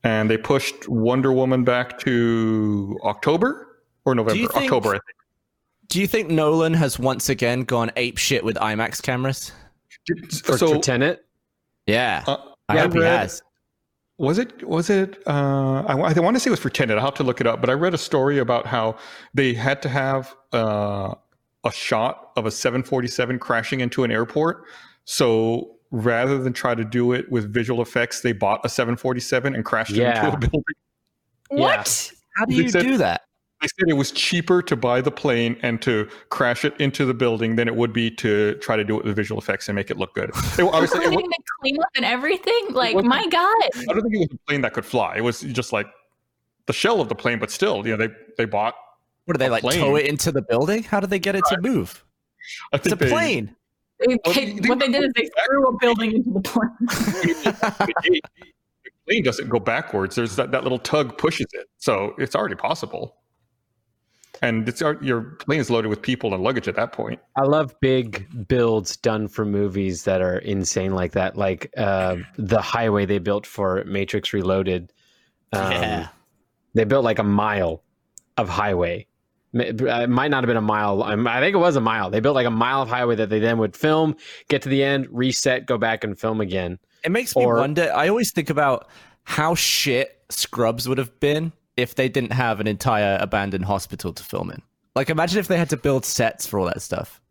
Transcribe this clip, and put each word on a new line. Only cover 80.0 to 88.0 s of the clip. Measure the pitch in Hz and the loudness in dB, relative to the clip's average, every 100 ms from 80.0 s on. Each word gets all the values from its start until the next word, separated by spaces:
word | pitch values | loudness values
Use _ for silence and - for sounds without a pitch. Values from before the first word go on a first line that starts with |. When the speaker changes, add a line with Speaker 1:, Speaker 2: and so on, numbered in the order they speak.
| 120 | 2
Speaker 3:
might | 123 147 | 2 2
not | 139 | 0
have | 123 | 2
been | 113 | 0
a | |
mile. | 107 107 104 98 | 2 0 2 0
I'm, | 104 107 117 | 0 0 0
I | 120 | 2
think | 160 | 2
it | 196 | 4
was | 175 143 | 4 4
a | |
mile. | 113 113 95 | 2 0 0
They | 107 | 0
built, | 120 139 | 2 2
like, | 120 | 2
a | |
mile | 113 120 135 | 2 2 2
of | 123 | 0
highway | 123 123 110 | 0 0 0
that | 107 | 2
they | 107 | 2
then | 113 117 | 2 2
would | 107 - | 0 0
film, | 151 156 160 151 - - _ | 2 4 2 -2 -10 -20 _
get | 143 | -2
to | 139 | 0
the | 135 | 0
end, | 139 139 131 | 2 0 -2
reset, | 120 127 123 139 127 - | -2 0 0 0 0 -2
go | 117 | 0
back | 113 113 | 0 0
and | 110 98 | -4 -4
film | 113 110 | -4 -2
again. | 101 95 90 92 _ _ | -2 -2 -4 -6 _ _
Speaker 2:
It | 160 | -2
makes | 208 247 139 | -2 0 2
me | 123 | 4
Speaker 3:
Or | 117 | 4
Speaker 2:
wonder. | 135 151 165 | 2 0 0
I | 98 | 2